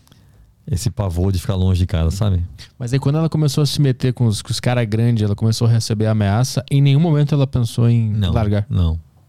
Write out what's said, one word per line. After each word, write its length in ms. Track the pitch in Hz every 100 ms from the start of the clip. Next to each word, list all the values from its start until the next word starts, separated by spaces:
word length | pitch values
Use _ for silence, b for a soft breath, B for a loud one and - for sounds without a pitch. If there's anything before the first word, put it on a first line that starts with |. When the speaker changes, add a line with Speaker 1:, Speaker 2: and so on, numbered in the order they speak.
| b b b b b _
Speaker 1:
esse 260 | - 87 -
pavor 420 | - 98 85 98
de 80 | 95
ficar 160 | - 95
longe 240 | 92 87
de 60 | 92
casa, 260 | 80 82
sabe? 280 | 85 104 90 87 - B -
Speaker 2:
Mas 140 | 120
aí 60 | 135
quando 180 | 139 151
ela 100 | 160
começou 340 | 160 151 156
a 40 | 143
se 140 | -
meter 320 | 143 131 127
com 140 | 120 120
os, 140 | 101
com 100 | -
os 80 | -
cara 240 | 127 123
grande, 400 | 113 110 120 117
ela 100 | 104
começou 320 | 101 113 110 117
a 40 |
receber 360 | 113 - 107 110
ameaça, 580 | 110 101 107 131 - -
em 100 | 139
nenhum 200 | 139 139
momento 340 | 170 147 147
ela 140 | 143 135
pensou 420 | 127 117 - 117
em 200 | 117 110
Speaker 1:
Não, 200 | 104 101
Speaker 2:
largar? 320 | 117 107 101 101
Speaker 1:
não. 280 | 101 82 80 - _